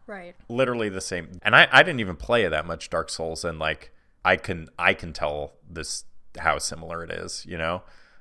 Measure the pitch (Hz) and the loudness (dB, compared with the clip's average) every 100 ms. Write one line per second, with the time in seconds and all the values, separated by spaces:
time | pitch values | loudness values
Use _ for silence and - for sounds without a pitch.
0 | - 202 175 - - 117 127 120 107 95 | -16 -16 -16 -18 -6 0 0 0 -2 -4
1 | - 90 82 87 104 127 170 131 170 131 | -6 -6 -8 -6 6 8 10 8 6 2
2 | 98 82 - 120 92 78 82 82 - 85 | -4 -6 2 4 4 2 -2 -8 -4 -4
3 | 80 - 82 80 85 80 78 78 - - | -4 -6 -6 -6 -6 -4 -2 -4 -8 -20
4 | _ _ 92 92 - 85 80 - 87 98 | _ _ 2 2 0 -8 -10 0 2 2
5 | 85 78 76 73 71 - - 82 80 - | -4 -4 -4 -4 -8 -12 -14 -12 -8 -10
6 | - - - - 80 73 - 80 82 85 | -10 -16 -16 -2 0 0 -2 -8 -10 -10
7 | 82 85 87 - - 85 82 90 - - | -8 -10 -10 -12 -10 -6 -4 -4 -8 -20
8 | - - | -20 -20